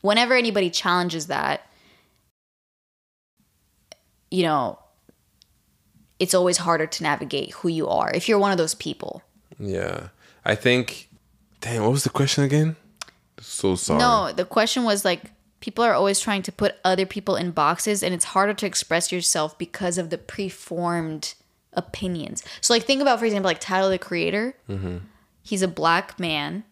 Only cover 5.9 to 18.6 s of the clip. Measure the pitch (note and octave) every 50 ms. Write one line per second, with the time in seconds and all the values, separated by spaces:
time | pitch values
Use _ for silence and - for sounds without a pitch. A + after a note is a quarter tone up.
5.9 | _ _ _ _ _ _ F#3 F3+ - F#3 F3+ F3+ F3+ F3 E3+ F3 E3+ D#3 D#3 D#3
6.9 | - - D#3+ D3+ C#3+ - D3+ C#3 - C#3 - - - - - F3 E3 D#3+ D#3 -
7.9 | - D#2+ - - - F3+ - - A3+ G3+ G3 G3+ F#3+ F3 E3 D#3+ - - - D#3
8.9 | - - - - - - _ _ _ _ _ _ - - G#2 G2+ F#2+ F#2 F2+ E2+
9.9 | F2+ - - F#2+ _ _ _ - _ _ _ - G#2+ G#2+ - B2 B2 B2+ B2 -
10.9 | - - - _ - _ _ _ _ _ _ _ _ _ - A#2 A#2+ A2+ G#2 A2
11.9 | C3 C#3+ - F#3+ - - C#3 C3+ - - C#3 C3+ C#3+ D3+ D#3 D#3+ D#3+ _ _ _
12.9 | _ _ - - _ _ _ _ _ - - - - - - G2 F#2 F2+ - -
13.9 | - A#3 B3 B3 A#3 A3 F#3+ - - - F3+ F3+ - A3+ A3 A3+ - C4 A#3+ A3+
14.9 | G3+ G3 - F#3+ F3 - - - _ _ _ _ _ _ - - - - A#3 A#3
15.9 | G3+ C3 F#3+ G3 G3 G3 - A#3 G3+ G3 F#3 - - - G3+ G3+ - - - F#3
16.9 | F#3+ F#3 F#3+ F#3+ - G#3 G3 - F#3+ - F3+ F3 E3 D#3+ D3 D3 F3 - - A3
17.9 | G#3 G3 F#3+ F3+ F#3 E3+ - - - G3 G3 G#3 G#3+ G3+